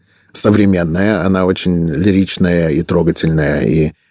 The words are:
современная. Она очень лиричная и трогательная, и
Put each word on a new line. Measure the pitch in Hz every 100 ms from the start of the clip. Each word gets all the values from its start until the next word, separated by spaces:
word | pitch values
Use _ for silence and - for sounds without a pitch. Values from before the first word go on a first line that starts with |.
| _ _ _
современная. | - 107 104 101 92 85 85 104 101 92
Она | 92 92
очень | 92 92 87 82
лиричная | 78 98 95 92 - 92 87 82
и | 73
трогательная, | - 87 82 82 82 78 73 73
и | - 160 - - _